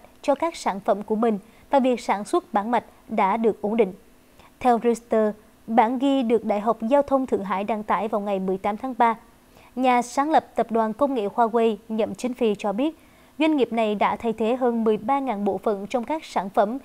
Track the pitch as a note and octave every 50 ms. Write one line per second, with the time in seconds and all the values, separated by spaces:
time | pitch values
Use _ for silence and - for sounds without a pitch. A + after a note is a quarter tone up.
0 | - - - - - D4 C#4 C4+ D#4+ E4 E4 - - A3+ F#3 G3 - - G#3 G3+
1 | G#3 - A3 G#3+ A#3+ A#3 G#3+ F#3+ - - - - - - - C#4 B3 C4 B3 A3
2 | - - A3 G3 G#3 - - F4 E4+ - - G#3 G3 A3+ B3 A3 A3 - - -
3 | _ - A3 G#3+ G3+ F#3 G3+ A#3 A3+ A3 F#3+ - - G#3 A3 A#3 A3 F#3 F3 -
4 | - - - _ _ _ _ - - - - - - B3+ A#3+ A3 A3+ A#3+ A#3 A#3
5 | - - A#3 A3 G#3+ G#3+ G#3 - - - _ _ - - A3+ B3 A3+ A3+ C4 B3
6 | C4 C#4 C#4 C4+ B3+ A3+ A#3+ G#3+ - G#3+ G3+ G#3 G3+ A#3 A3 - A3+ A3 C#4 C#4+
7 | C#4 C#4+ C4+ C4+ C4 B3 A#3 G3+ G3 F#3 G3+ F#3+ G#3 G3+ A3+ G#3+ G#3+ - - F3
8 | G3+ A3+ A#3+ G#3 G3+ G#3 G3+ F#3+ F#3+ F#3+ F#3 F#3+ - G3+ G#3 G#3 - C4 B3 -
9 | A#3+ A#3 A3 A3 - - - _ _ _ - - - - - A#3+ B3+ B3+ B3 A#3+
10 | A#3 A#3+ - C#4+ C#4+ D#4 D#4+ B3 - - - - A3+ - G#3+ A3+ A3 A3 G#3+ -
11 | C#4+ C4+ C#4 A#3+ G3+ G3+ G3+ - A#3 A3+ G3+ A#3 A3+ A3+ G#3+ G3 - - A3 A3
12 | G#3+ G3 G3+ - - B3 B3 - B3 A3 G#3 G#3 - G#3 F#3+ G#3 C#4 D#4+ D#4+ -
13 | - - - - - _ _ - D4+ D#4+ D#4 C#4+ A#3 - A3 A#3 A3 G#3+ G#3 G3
14 | A3 F#3 G3 G#3 - A#3 A3 A3+ A3+ G#3+ B3 B3 C4 A#3+ A#3 A#3 A3+ A3+ G#3+ G#3
15 | G#3+ A3+ C4+ C#4 C4+ C4 G#3+ G3 G3+ G3+ F#3 F#3+ - A3+ G#3 G3 G3+ G3+ - B3
16 | A3 - D4+ D#4+ - - - B3 F#3 G3 - A#3+ G#3 G3+ A#3+ C4+ -